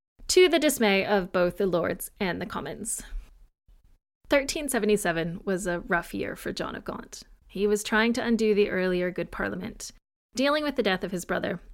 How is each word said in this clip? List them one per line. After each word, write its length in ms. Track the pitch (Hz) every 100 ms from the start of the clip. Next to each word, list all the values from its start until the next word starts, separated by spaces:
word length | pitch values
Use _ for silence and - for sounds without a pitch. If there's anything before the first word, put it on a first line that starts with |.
| _ - -
to 220 | 370 370
the 100 | 330
dismay 460 | 302 302 214 196 190
of 260 | 202 180
both 260 | 185 175 -
the 80 | 202
Lords 460 | 170 180 185 - -
and 220 | 190 175
the 40 | 180
Commons. 560 | 185 151 - - - - - - - - _ _ - _ _ _ _ -
Thirteen 420 | 285 269 - 285
seventy-seven 720 | 240 202 208 196 165 170 165 -
was 220 | 185 196
a 140 | 175
rough 320 | - 170 170
year 220 | 196 - -
for 160 | -
John 240 | - - -
of 80 |
Gaunt. 400 | - - - - - - _
He 200 | 185 202
was 160 | 208
trying 280 | - 214 233
to 100 | 240
undo 320 | 233 226 220 202
the 140 | 202
earlier 420 | 185 185 180 180
Good 180 | 175 170
Parliament, 640 | - 196 190 185 - - - _ _ _ -
dealing 280 | 277 302
with 120 | 294 269
the 80 |
death 200 | 208 185
of 80 | 180
his 140 | 180 -
brother 360 | 180 - 180 -